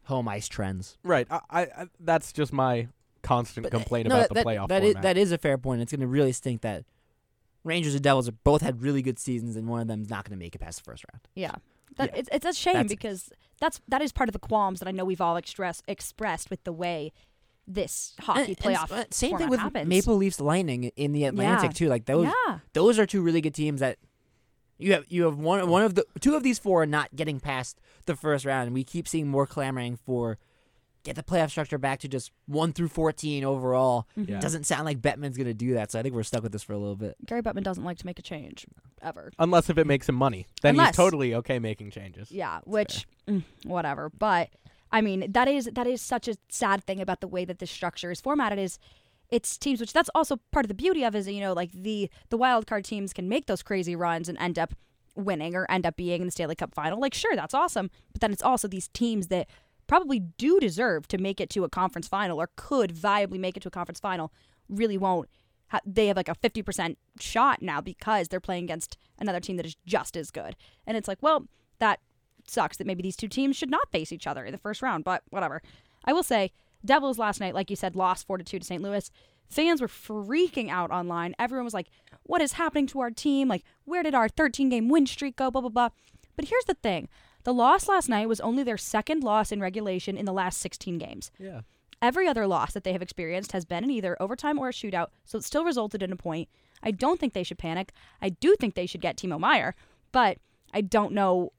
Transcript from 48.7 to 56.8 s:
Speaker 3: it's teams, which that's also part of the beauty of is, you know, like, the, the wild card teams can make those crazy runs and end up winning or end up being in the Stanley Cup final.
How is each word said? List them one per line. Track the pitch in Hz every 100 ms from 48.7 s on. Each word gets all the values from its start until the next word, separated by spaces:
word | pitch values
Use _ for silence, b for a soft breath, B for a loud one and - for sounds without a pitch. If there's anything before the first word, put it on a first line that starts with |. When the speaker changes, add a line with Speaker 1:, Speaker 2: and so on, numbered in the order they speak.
| - b b b b b
Speaker 3:
it's | 165 - -
teams, | 285 254
which | 226
that's | 311 339 311
also | 311 269 _
part | 294 226
of |
the |
beauty | 202 311 339 247
of | 208
is, | 196
you | 202
know, | 196
like, | 180 175
the, | 185 196 214 196 b b
the | 233
wild | 254 240 220
card | 214
teams | 196 208 196
can | - 180
make | 247 -
those | 190
crazy | - 196 175 170
runs | 175 165 165
and | 170
end | 180 180
up | 165 - _ _ _ -
winning | 196 170 160 180
or | 185
end | 185 170
up | 160
being | 180 175
in | 180
the |
Stanley | - 165 165
Cup | 160
final. | -